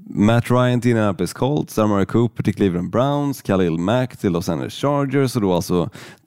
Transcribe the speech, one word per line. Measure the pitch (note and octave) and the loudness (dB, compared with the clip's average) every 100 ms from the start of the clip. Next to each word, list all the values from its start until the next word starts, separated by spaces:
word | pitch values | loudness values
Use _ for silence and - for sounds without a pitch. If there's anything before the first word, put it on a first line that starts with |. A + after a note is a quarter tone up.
| - | -8
Matt | - G#2 A#2 - | 0 4 4 2
Ryan | B2 B2 B2 | 2 2 2
till | A#2+ | 2
Indianapolis | A2+ G#2 F2 F2 | 2 2 0 -4
Colts, | - B2+ D3+ - - | -2 -2 -2 -2 0
Amari | G#2+ G2+ F#2 | 2 2 2
Cooper | A2+ A#2 - | 2 0 0
till | - - | -4 0
Cleveland | G2+ E2+ F2+ | 0 0 -2
Browns, | G#2 C#3 C#3+ C#3+ C3 | 0 0 0 -2 -4
Khalil | - F#2+ F2 E2 | -2 2 2 0
Mack | F2+ B2 B2+ - | 0 0 -2 -4
till | G#2 | -2
Los | E2+ F2+ | -2 -2
Angeles | D2+ B1+ | -4 -6
Chargers | - C#3 C#3+ C#3 C#3 C3+ B2 | -4 -2 -2 0 0 0 0
och | |
då | G2 | 0
alltså | F2 - F2+ E2+ - - - | 0 0 -2 -2 -8 -20 -20